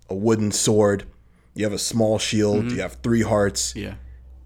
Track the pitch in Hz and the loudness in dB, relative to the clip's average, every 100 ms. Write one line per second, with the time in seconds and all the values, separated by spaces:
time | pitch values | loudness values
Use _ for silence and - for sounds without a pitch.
0 | - 95 110 110 104 98 - 107 104 101 | -10 -2 2 2 2 0 2 4 4 2
1 | - - - _ _ - 104 98 - 117 | -4 -20 -20 _ _ -6 -4 -4 -4 0
2 | 110 107 - 110 104 104 120 92 92 - | 2 0 0 0 2 2 0 -4 -6 -6
3 | 123 117 104 107 101 98 - - 101 95 | 0 0 2 2 2 -2 -6 -8 -10 -12
4 | - - - - | -16 -20 -20 -12